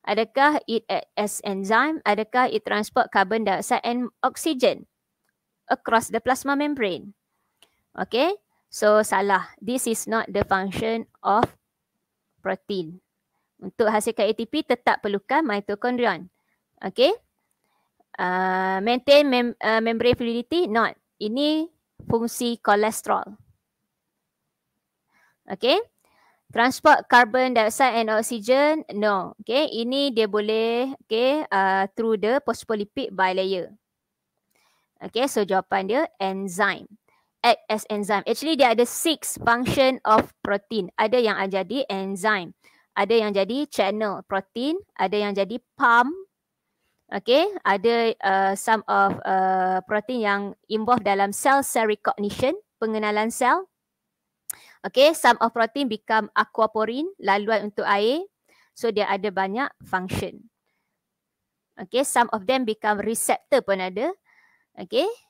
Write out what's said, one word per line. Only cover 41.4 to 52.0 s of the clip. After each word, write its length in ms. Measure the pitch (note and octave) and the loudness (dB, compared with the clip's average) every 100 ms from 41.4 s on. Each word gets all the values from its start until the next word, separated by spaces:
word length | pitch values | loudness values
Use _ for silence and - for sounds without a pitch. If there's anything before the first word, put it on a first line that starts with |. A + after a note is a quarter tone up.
| G3 | -2
jadi 380 | F#3+ F#3 C4 - | -2 -2 -4 -4
enzyme. 680 | C#4+ F#3+ F#3+ G#3+ G#3 E3+ - _ _ _ - | -6 -6 -4 -2 -2 -4 -16 _ _ _ -4
Ada 180 | G3 A3+ | 2 2
yang 160 | G#3+ | 2
jadi 380 | G3 G3 B3+ D4 | 0 0 -2 -4
channel 560 | - G3 G#3+ G#3+ E3 - | -2 0 0 -4 -4 -4
protein. 500 | G3 - A3+ C4+ F4 - - | -6 -6 -6 -4 -4 -8 -4
Ada 180 | F#3+ G#3 G#3 | -2 0 -2
yang 20 | G3+ | -2
jadi 180 | G3 A#3+ _ - | -4 -6 _ 0
pump. 340 | B3+ A#3 B3 F#4+ F#4+ _ _ _ _ _ _ _ _ | 4 4 4 -2 -14 _ _ _ _ _ _ _ _
Okey, 360 | G3+ - C4+ G4 F#4+ - | -8 2 2 2 -2 0
ada, 480 | G3 A3+ A#3 A3+ - | 2 2 2 0 0
uh, 320 | G3 F#3+ G3 G3 | 0 2 2 0
some 240 | - A3 - | 0 0 2
of, 320 | G3+ G3 F#3 - | 2 2 0 -2
uh, 560 | F#3+ F#3+ F#3+ F#3 F#3 F#3 | 0 2 2 0 -2 -2
protein 320 | G#3+ G#3 B3+ G#3 | -4 -2 -4 -2
yang 160 | G3+ G3+ - _ | -2 -4 -12 _
involve 400 | G#3+ A3 B3 G#3 | -4 0 0 2
dalam 240 | G3 G3 | 0 0
cell, 280 | G3+ C#4 C#4 | 0 2 2
cell 280 | C4 A#3+ A3 | 2 0 0
recognition, 680 | G#3 | 0